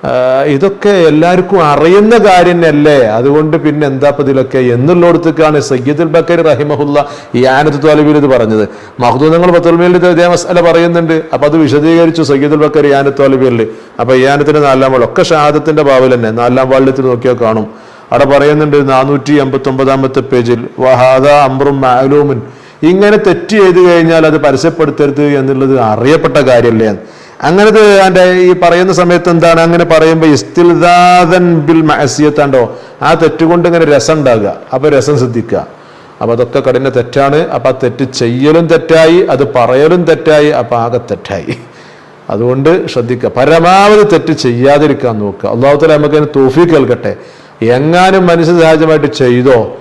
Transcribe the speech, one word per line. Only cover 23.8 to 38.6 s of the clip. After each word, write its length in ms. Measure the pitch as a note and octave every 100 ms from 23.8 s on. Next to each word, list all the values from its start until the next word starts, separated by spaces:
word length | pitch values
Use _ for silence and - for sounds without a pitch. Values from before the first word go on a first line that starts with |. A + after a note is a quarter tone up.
| F3+ E3+ E3 E3 D#3
അത് 120 | D3+
പരസ്യപ്പെടുത്തരുത് 840 | C#3+ C3+ E3 E3 D3+ D3 C#3+ C3+
എന്നുള്ളത് 580 | D3 C#3+ C3+ C3+ C3 C3+
അറിയപ്പെട്ട 580 | A2+ G#2+ B2+ D#3 D#3 D3
കാര്യമല്ലേ. 600 | C3 A#2+ A#2+ A2 A2 F#2+ - - - -
അങ്ങനത്തെ 600 | C#3+ F#3 G#3+ A3 G#3 G3
എൻ്റെ 300 | F#3+ F#3 F3+
ഈ 220 | F3+ F3+
പറയുന്ന 400 | F3+ F3 E3+ F#3
സമയത്ത് 360 | E3+ F3 F3 F3
എന്താണ്, 320 | E3+ E3+ E3
അങ്ങനെ 240 | E3 E3+ E3+
പറയുമ്പോ 420 | D#3+ D#3+ E3 D#3+
ഇസ്തിൽദാദൻ 1300 | D3 - F3+ F3 E3+ F3 F3 F3+ F3+ F3 F3+ F3 E3
ബിൽ 220 | D3+ E3
മഅസിയത്താണ്ടോ, 920 | D#3 B2+ C#3 C3 D3+ D3 C#3+ C3 A#2 - - -
ആ 120 | C#3
തെറ്റുകൊണ്ട് 540 | E3 D#3+ D3+ E3 F3 E3+
ഇങ്ങനെ 160 | E3+ D#3
രസം 280 | C#3+ -
ഉണ്ടാകുക, 400 | D#3+ C3 A2+ G2 - -
അപ്പൊ 160 | C3 D3+
രസം 280 | C#3 D3 C#3+
ശ്രദ്ധിക്കുക. 500 | B2 A#2 - F#2+ - - - - - -
അപ്പൊ 140 | A2+ A#2+
അതൊക്കെ 240 | B2 C#3+
കഠിന 300 | C3+ B2+ C3+
തെറ്റാണ്. 460 | B2 A#2+ C#3 C#3 D3
അപ്പൊ 340 | E3+ C3 B2+
ആ 40 | B2
തെറ്റ് 280 | B2+ A#2+ C3+
ചെയ്യലും 560 | - A#2 B2 C#3+ E3